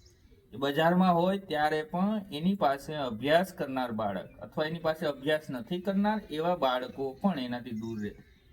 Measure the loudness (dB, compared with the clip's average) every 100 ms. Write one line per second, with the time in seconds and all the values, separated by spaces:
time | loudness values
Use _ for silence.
0 | -20 _ -20 -20 -16 -4 -2 4 4 6
1 | 6 6 4 0 -2 0 2 2 -2 0
2 | 0 0 -4 -2 0 2 2 2 -4 -4
3 | -4 -2 4 4 4 -4 -4 -2 -2 -2
4 | -2 -2 -8 -14 -10 -4 -4 -2 -2 -2
5 | -2 -2 0 0 -2 -10 -6 -6 -2 0
6 | 2 0 -4 -2 0 2 2 0 -4 -6
7 | -6 -2 -2 0 -4 -6 -6 -8 -6 -6
8 | -8 -10 -20 -20 _